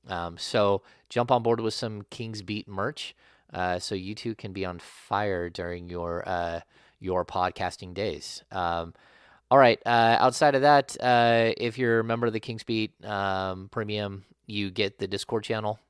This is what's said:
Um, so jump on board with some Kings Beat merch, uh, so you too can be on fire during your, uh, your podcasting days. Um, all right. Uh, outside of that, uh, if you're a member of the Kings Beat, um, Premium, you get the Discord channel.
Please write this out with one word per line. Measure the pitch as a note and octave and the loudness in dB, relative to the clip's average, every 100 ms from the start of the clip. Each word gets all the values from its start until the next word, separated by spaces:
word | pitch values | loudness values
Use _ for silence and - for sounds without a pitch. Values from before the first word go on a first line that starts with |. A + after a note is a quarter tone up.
| - | -6
Um, | F2+ E2+ E2+ | -6 -6 -8
so | - A#2 G#2 G2 _ _ _ | -2 2 4 2 _ _ _
jump | A#2+ A#2+ | -4 2
on | B2 | 2
board | A#2 A#2 | 4 0
with | A2+ | 0
some | - A#2 G#2 - | -4 -8 -8 -14
Kings | - A2+ G#2+ | -12 -10 -10
Beat | F#2 G#2 - | -8 -8 -6
merch, | G2 A2 D3+ - _ _ _ _ | -4 -4 -6 -14 _ _ _ _
uh, | - F2+ F2+ | -4 -2 -2
so | - | -4
you | G2 F#2 G#2+ | -6 -6 -8
too | A#2 | -8
can | A2 G#2+ | -8 -10
be | F#2+ | -6
on | F#2 F2 | -6 -8
fire | - - - G2+ G#2 F#2 F2 | -14 -20 -4 -2 0 -2 -4
during | F2 F2 F2 F2 | -6 -8 -8 -8
your, | F2 E2+ F2 - | -6 -6 -6 -4
uh, | F2+ E2+ E2+ - _ _ _ | -4 -4 -6 -12 _ _ _
your | F#2 F2+ | -4 -2
podcasting | E2+ F#2+ F2+ - F#2 - F#2 | -2 -2 -2 -2 -6 -6 -12
days. | F2 G#2 D2 - - _ | -6 -6 -6 -12 -16 _
Um, | F#2+ F2 E2+ E2+ - _ _ _ _ _ | -4 -2 -2 -6 -14 _ _ _ _ _
all | C3+ | 8
right. | B2+ A2+ | 8 6
Uh, | - A#2 A2+ A#2 | 2 4 6 6
outside | B2+ B2 D3+ | 4 6 4
of | C3+ | 6
that, | C#3+ C#3+ - - | 6 4 2 -2
uh, | B2+ A#2+ A#2 A#2 A2+ - | 2 4 6 4 2 0
if | A#2 A2+ | -4 0
you're | A#2+ A#2 | 2 2
a | |
member | A2+ A#2 A#2 | 2 0 0
of | |
the | A2 | -2
Kings | - A2+ | -8 -10
Beat, | - A2+ A2 _ | -4 -2 -2 _
um, | G#2+ G2+ G2 F#2+ F#2+ F#2+ G2 | -6 -2 -2 -2 -4 -6 -8
Premium, | - G#2 G#2 G2+ G2 - _ - | -8 -4 -4 -4 -8 -16 _ -8
you | G#2 G2 | -4 -4
get | F#2 G2+ - | -2 -2 -2
the | G2 | -6
Discord | G2 - A#2 | -4 -4 -4
channel. | G#2 A2 G#2+ G#2 | -2 -4 -4 -6